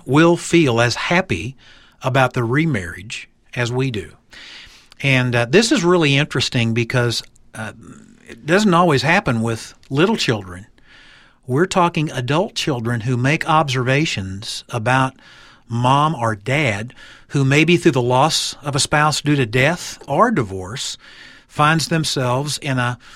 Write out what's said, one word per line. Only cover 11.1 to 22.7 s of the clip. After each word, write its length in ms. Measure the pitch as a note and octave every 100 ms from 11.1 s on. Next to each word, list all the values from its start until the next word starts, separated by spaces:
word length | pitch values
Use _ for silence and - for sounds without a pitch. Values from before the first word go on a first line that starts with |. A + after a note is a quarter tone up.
| - _ _ -
We're 200 | B2+ F#3
talking 420 | F#3+ E3+ E3+ D3+
adult 460 | - B2 D3 G#3 -
children 460 | - B2 A2+ A#2+
who 160 | A2 B2
make 300 | B2+ D#3 -
observations 1160 | D#3+ D3+ B2+ B2 C3+ D#3+ - F#2+ G2 G#2+ - -
about 440 | A#2 A2 C3 C3 - - - - - -
mom 480 | A#2 B2 C#3 D#3 C#3
or 200 | A#2 G#2
dad 580 | - C#3 C#3+ G2+ A#2+ - - - -
who 180 | D3 C3+
maybe 320 | C#3+ D#3 F3
through 140 | E3+
the 100 | C3
loss 540 | A#2+ B2+ D3+ - - -
of 120 | - C3+
a 40 |
spouse 420 | - D3+ D3+ D3
due 140 | C#3+ D3
to 100 | A#2+
death 540 | B2+ C#3 F3 - - -
or 240 | C#3+ A#3
divorce 640 | G#3 G#2+ F#2+ F#2 A#2+ - - - - - - _
finds 420 | - D3+ D#3+ C3+
themselves 680 | E3 D#3 - B2 B2+ D3 C3+
in 200 | D3